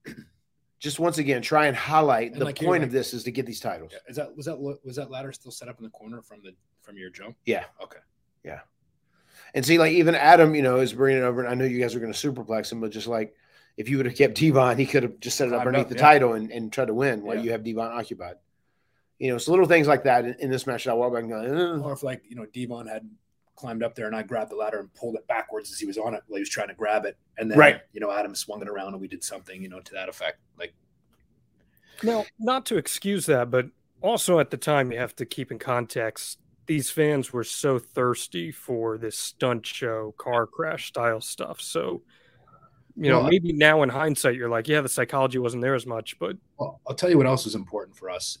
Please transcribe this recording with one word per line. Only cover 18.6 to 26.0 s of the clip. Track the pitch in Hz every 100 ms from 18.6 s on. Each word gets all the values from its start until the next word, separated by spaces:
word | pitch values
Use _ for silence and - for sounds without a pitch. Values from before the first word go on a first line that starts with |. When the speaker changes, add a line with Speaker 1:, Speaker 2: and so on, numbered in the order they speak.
| _ _ _ _ _ -
Speaker 2:
You | 131
know, | 120
so | -
little | 180 175
things | 170 147
like | 135
that | 139 123
in, | 120 123
in | 135
this | 127 135
match | 117
that | 131
I |
walk | 117 123
back | 117
and | 117
go, | 110
"Ugh." | 120 156 175 156
Speaker 1:
Or | 143
if, | 135
like, | 135 127 -
you |
know, | 120 107
Devon | 123 120 120 113
had | 110 110 - _ _ _
climbed | _ 123 113
up | 113
there | - 110
and | 110
I |
grabbed | 101 117 107
the | 104
ladder | 107 110
and | 98
pulled | - 120
it | 110 -
backwards | 120 - 110 -
as | -
he | 104
was |
on | 101